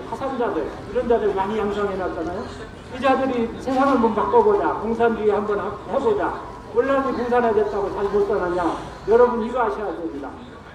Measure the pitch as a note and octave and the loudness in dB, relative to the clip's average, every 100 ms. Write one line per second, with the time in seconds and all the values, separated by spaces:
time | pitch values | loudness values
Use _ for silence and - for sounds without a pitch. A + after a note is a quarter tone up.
0 | - A3+ C4+ B3 A3 D#3+ C3+ - - A#3+ | -8 -6 -4 -2 -2 -2 -4 -8 -4 -2
1 | A#3 A3+ G#3 F#3+ G3 A3 G3+ G3+ G3+ F#3+ | 2 2 4 0 0 0 -2 0 -2 -2
2 | F3 E3 E3 G3 B3 - - - - B3+ | -4 -4 -4 -6 -8 -10 -14 -14 -12 0
3 | C4+ C4 C4 B3 A3+ - B3+ C4 C#4 B3 | 2 2 2 0 -2 -4 -2 2 4 4
4 | A3+ G#3 - A#3+ G#3+ G3 E3+ - G#3+ A3+ | 4 2 4 6 6 4 2 -2 -2 2
5 | A#3 G#3 G#3 G3+ G#3 G3+ G3+ - - C4 | 2 2 2 2 0 -2 -4 -8 -4 0
6 | A#3 G3 E3 - - - - A#3 C4+ C4+ | 2 2 0 -4 -10 -14 -2 0 2 0
7 | C4 A3 A#3+ A#3+ A#3 G#3+ G#3 G#3+ F#3+ G3+ | 0 -2 0 2 4 2 2 0 -2 -2
8 | G3+ G3+ G3+ G3 F3+ F3 E3 - - - | 0 2 2 0 0 0 -2 -4 -10 -8
9 | F#3+ A#3 B3 A3+ A#3 B3 A3 G#3 G3 E3+ | 4 6 6 4 -2 0 0 -2 -6 -6
10 | D#3+ C#3+ C3+ - - - - | -8 -8 -10 -12 -16 -16 -14